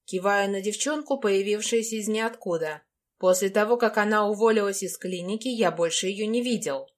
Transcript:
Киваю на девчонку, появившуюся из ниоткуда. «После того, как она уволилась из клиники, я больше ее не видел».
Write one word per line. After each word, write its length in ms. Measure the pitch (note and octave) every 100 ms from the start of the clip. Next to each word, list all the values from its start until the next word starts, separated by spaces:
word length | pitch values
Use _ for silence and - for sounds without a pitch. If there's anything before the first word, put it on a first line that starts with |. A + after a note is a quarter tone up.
| -
Киваю 440 | F#3 G3 G3+ G3+
на 120 | G3
девчонку, 580 | G3+ G#3 C#4 D4+ D4 C4+
появившуюся 800 | G#3 G3 G3+ G#3+ - A3+ A3 A3
из 100 | G#3
ниоткуда. 760 | A3 A3+ A3+ G3 E3 D#3 D3+ _ _ _ _
«После 320 | F#3 F#3 G3
того, 260 | G#3 G#3+ A#3+
как 220 | A3 A3
она 280 | G#3 G#3+ G#3
уволилась 580 | G#3 A3+ A3 G3+ G3
из 140 | F#3 -
клиники, 520 | F#3 F3+ F3+ A3 B3+
я 200 | A#3 F3+
больше 380 | E3 E3+ - F#3+
ее 200 | G3+ G#3+
не 140 | A#3+
видел». 460 | B3 A3 D3+ C3+ -